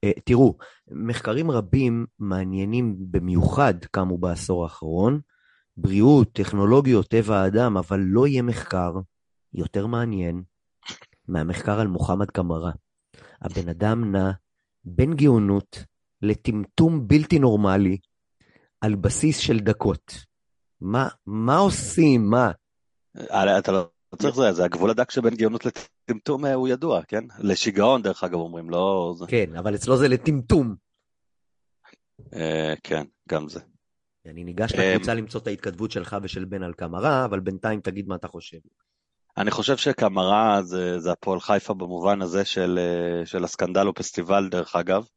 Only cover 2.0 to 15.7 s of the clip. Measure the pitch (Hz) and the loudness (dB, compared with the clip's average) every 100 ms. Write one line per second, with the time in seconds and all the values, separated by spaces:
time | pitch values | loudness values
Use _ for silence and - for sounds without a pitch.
2 | 117 _ 104 92 95 95 98 120 123 95 | -4 _ -4 -4 -2 -4 -2 -2 -2 -4
3 | 95 90 87 87 82 - 143 87 - - | -4 -4 0 2 2 4 2 2 -4 -4
4 | 92 87 90 85 - 90 82 - 78 82 | -2 -2 -2 -4 -2 -2 -2 -6 -6 0
5 | 104 143 147 _ _ _ _ - - 98 | 2 2 -6 _ _ _ _ -6 -2 4
6 | 117 147 110 - 98 104 101 131 139 117 | 8 8 6 0 -4 0 4 4 6 2
7 | 92 113 104 104 95 107 123 101 87 98 | 4 0 2 2 2 2 2 0 0 -2
8 | 95 104 139 135 120 110 - 92 87 87 | 2 4 4 2 -2 -4 -4 -2 -2 -4
9 | 92 _ _ _ _ 92 80 101 104 117 | -10 _ _ _ _ -8 -6 -4 -4 -2
10 | 117 101 87 85 92 _ _ _ - - | -2 -2 -4 -6 -10 _ _ _ -20 -20
11 | - _ - 90 80 87 - 104 107 87 | -20 _ -6 -4 -2 -4 -2 0 0 -2
12 | - 92 101 - 87 82 85 - _ _ | -2 -2 -2 -4 -4 -4 -6 -8 _ _
13 | _ _ - _ 92 87 85 85 104 113 | _ _ -20 _ -10 -8 -8 -2 0 0
14 | 110 98 95 95 _ _ _ _ - 87 | 0 0 0 -2 _ _ _ _ -12 0
15 | 135 160 147 120 101 98 - | 0 4 6 6 4 0 -2